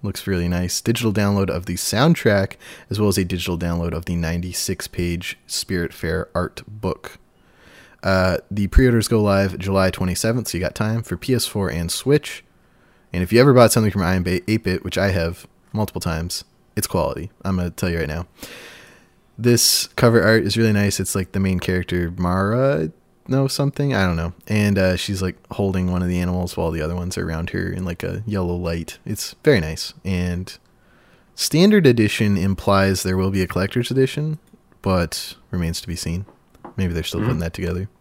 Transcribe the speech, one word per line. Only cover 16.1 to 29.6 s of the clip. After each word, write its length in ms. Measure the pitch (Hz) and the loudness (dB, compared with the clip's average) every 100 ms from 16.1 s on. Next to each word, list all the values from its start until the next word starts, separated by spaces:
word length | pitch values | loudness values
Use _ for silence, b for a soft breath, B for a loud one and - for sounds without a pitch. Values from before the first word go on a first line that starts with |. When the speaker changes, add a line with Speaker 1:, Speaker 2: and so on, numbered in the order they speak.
| 80 85 - - _ _ - | -4 -4 -8 -12 _ _ -8
Speaker 1:
it's 100 | - | -4
quality. 440 | 92 71 - - _ | -2 -2 -4 -10 _
I'm 120 | - 95 | -4 -2
gonna 120 | 87 | -2
tell 220 | - 92 | -2 -2
you 80 | 85 | -2
right 100 | 76 | -2
now. 180 | 78 87 B B B B B B B B B _ - | -4 -8 B B B B B B B B B _ -2
This 520 | 117 120 - - - - | 2 4 4 2 -2 2
cover 260 | 123 113 | 4 6
art 220 | 95 113 | 6 4
is 120 | 110 107 | 2 2
really 160 | 113 | 2
nice. 260 | 104 101 - | 2 0 0
It's, 140 | 95 | -4
like, 180 | 101 92 | -4 -4
the 80 | 98 | -2
main 200 | 95 92 | 0 0
character, 520 | - 92 87 90 85 92 | 0 -2 -2 -2 -2 -2
Mara, 720 | 87 92 98 120 135 147 160 - _ _ - | 0 0 0 2 2 0 -2 -8 _ _ -4
no 220 | 131 135 | 0 0
something, 460 | - 143 - 143 | 0 -2 0 -2
I 100 | 117 92 | 0 0
don't 100 | 82 | 0
know. 180 | 85 - - | -4 -8 -2
And, 300 | 104 104 98 | 2 2 4
uh, 180 | 92 92 | 2 2
she's, 260 | - 98 | -2 -4
like, 140 | 92 - _ | -4 -6 _
holding 380 | - 101 92 92 | -2 0 0 0
one 120 | 90 | 0
of 60 | 90 | 0
the 100 | 90 | 0
animals 360 | 90 90 87 - | 0 -2 -4 -2
while 120 | 85 | -4
the 120 | 80 | -2
other 120 | 78 | -4
ones 220 | 87 87 - | -4 -6 -4
are 100 | 90 | -4
around 240 | 80 87 | -4 -4
her 220 | - 90 | -4 -6
in, 120 | 92 92 | -6 -6
like, 160 | 85 | -6
a 200 | 90 92 110 | -6 -6 -4
yellow 280 | 101 90 | -4 -2
light. 440 | 87 87 85 80 - - | -2 -4 -6 -8 -12 -10
It's 280 | 104 - - | -8 -8 -2
very 180 | - 131 | 4 4